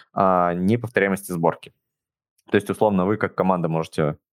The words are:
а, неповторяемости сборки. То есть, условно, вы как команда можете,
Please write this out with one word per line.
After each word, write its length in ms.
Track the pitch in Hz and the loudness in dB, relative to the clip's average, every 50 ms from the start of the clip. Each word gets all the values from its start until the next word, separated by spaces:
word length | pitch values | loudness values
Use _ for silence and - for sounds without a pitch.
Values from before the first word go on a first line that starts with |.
| - _ - | -20 _ -2
а, 400 | - 98 95 92 90 87 87 87 | 0 2 2 4 2 2 2 0
неповторяемости 760 | 87 92 98 117 120 117 113 - 101 98 98 95 95 - - 90 | 0 0 0 0 0 -2 -2 -2 0 0 0 0 -2 -4 -6 -4
сборки. 400 | 82 82 80 - - - - _ _ _ _ _ _ _ _ _ _ _ _ _ _ _ - | 0 0 0 0 -2 -6 -20 _ _ _ _ _ _ _ _ _ _ _ _ _ _ _ -2
То 40 | - | 0
есть, 120 | 101 - - | 0 0 -2
условно, 360 | 98 - 110 107 101 92 90 | -2 0 0 2 2 2 0
вы 100 | 98 107 | 0 0
как 180 | 104 - 92 - | -2 -4 -4 -2
команда 340 | - 92 95 92 87 82 82 | -2 0 0 0 0 -2 -2
можете, 480 | 80 80 80 - - - 78 73 76 - _ _ _ | -2 -4 -4 -4 -4 -2 -2 -2 -4 -6 _ _ _